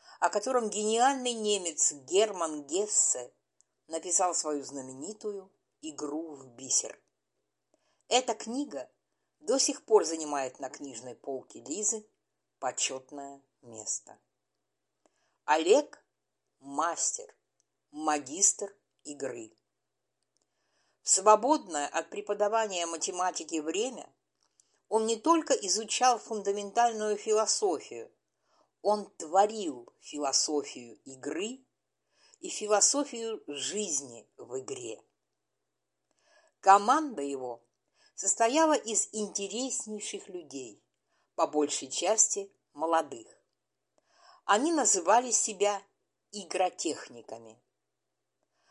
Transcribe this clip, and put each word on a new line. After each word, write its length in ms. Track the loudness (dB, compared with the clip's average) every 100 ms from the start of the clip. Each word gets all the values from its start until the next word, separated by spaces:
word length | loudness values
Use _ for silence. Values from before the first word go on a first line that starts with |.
| -20 -2
о 100 | -2
котором 420 | 0 0 0 0
гениальный 640 | -2 0 4 4 2 -4
немец 580 | -2 0 0 -2 -2 -2
Герман 720 | -2 0 2 2 0 -4 -6 -4
Гессе 680 | -2 0 2 2 0 -8 _ _ _ _ _ -10
написал 480 | -8 -2 0 2
свою 300 | 0 -4 -4
знаменитую 880 | -6 -10 -12 -12 -14 -10 -10 -10 -14 _ _ _
"Игру 520 | -14 -10 -8 -6 -8
в 140 | -12 -18 -12
бисер". 440 | -4 -2 -2 -10 _ _ _ _ _ _ _ _ _ _ 0
Эта 260 | 2 2
книга – 560 | -4 -4 -6 -6 -8 -12 _ _ _ _ _
до 180 | 0 2
сих 280 | 2 -2 6
пор 180 | 6
занимает 560 | 6 -4 -4 -4 -4 -8
на 100 | -12
книжной 460 | -10 -14 -12 -14 -12
полке 460 | -8 -8 -10 -14
Лизы 440 | -10 -4 -2 -2 -8 _ _ _ _ -8
почётное 840 | -6 -4 -4 -6 -12 -14 -14 -16 _ _
место. 580 | -18 -12 -8 -8 -10 -20 _ _ _ _ _ _ _ _ _ _ _ _ 0
Олег — 580 | 4 6 6 4 -8 _ _ _ _ _ _
мастер, 760 | -10 -4 -2 -2 -4 -4 -12 -20 _ _ _ _ _
магистр 840 | -6 -2 -2 -2 2 2 2 -6 -12 _ _
игры. 480 | -14 -8 -8 -8 -14 _ _ _ _ _ _ _ _ _ _ _ _ _ _ _
В 80 | 0
свободное 800 | 4 8 8 6 2 0 -4 -4
от 220 | -4 -6
преподавания 760 | -6 -4 0 2 2 -2 -2 -4
математики 720 | -4 -4 -2 -2 -4 -6 -6
время 540 | -2 -2 -2 -6 -16 _ _ _ _ _ _ _ -2
он 160 | 0 2
не 100 | 2
только 380 | 4 4 2
изучал 640 | 0 0 -2 -2 4 4 4
фундаментальную 960 | -2 -4 -2 -2 -2 2 2 2 -2 -2
философию, 920 | 0 2 2 2 0 0 -6 -12 -14 _ _ _ _ _ _ _
он 280 | 0 0 -2
творил 800 | -12 2 6 6 4 -6 -6 -12 _
философию 1000 | -12 -4 0 0 0 -2 -2 -10 -16 -18 -20
игры 600 | -12 -8 -6 -6 -8 _ _ _ _ _ _ _ _
и 100 | -12
философию 920 | -6 2 4 4 2 -2 -4 -6 -6 -8
жизни 840 | -8 -6 -4 -4 -4 -8 -16 -20 -20
в 220 | -12 -10
игре. 420 | -8 -10 -10 -14 _ _ _ _ _ _ _ _ _ _ _ _ _ _ _ _
Команда 640 | 8 8 8 4 2 -4
его – 420 | -4 -4 -6 -10 _ _ _ _ _ -6
состояла 540 | -2 2 4 6 6
из 340 | 4 0 -2 -2
интереснейших 1120 | -4 -4 -4 -6 -4 -4 -4 -6 -8 -8 -10 -12
людей, 560 | -14 -12 -12 -12 -16 _ _ _ _ _ -2
по 120 | 0
большей 400 | 2 0 -2 -6
части 640 | -2 2 4 2 0 -8 _ _
молодых. 540 | -4 2 2 0 -8 -18 _ _ _ _ _ _ _ _ _ -20 -6
Они 300 | 2 2 4
называли 580 | 2 2 2 4 4 4
себя 500 | 0 0 0 0 0 -8 _ _ _ _
игротехниками. 1200 | -14 -4 0 0 0 -4 -4 -8 -16 -16 -16 -18 -20 _ _ _ _ _ _ _ _ _ _ _